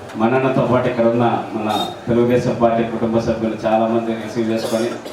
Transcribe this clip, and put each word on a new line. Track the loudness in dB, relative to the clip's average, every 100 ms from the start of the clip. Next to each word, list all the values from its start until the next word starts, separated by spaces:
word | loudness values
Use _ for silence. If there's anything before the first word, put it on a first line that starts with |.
| -10 -2
మణన్నతో | 0 2 2 2 2
పాటు | 2 2
ఇక్కడ | 2 2
ఉన్న | 4 2 0 -4 -6
మన | -2 -2 -4 -6 0
తెలుగుదేశం | 2 4 2 0 2
పార్టీ | 2 2 0
కుటుంబ | -2 0 0 0
సభ్యులు | -2 -2 -2 0
చాలామంది | 2 2 0 0 -4
రిసీవ్ | -4 -2 -2
చేసుకొని | -2 -2 -2 -2 -4 -12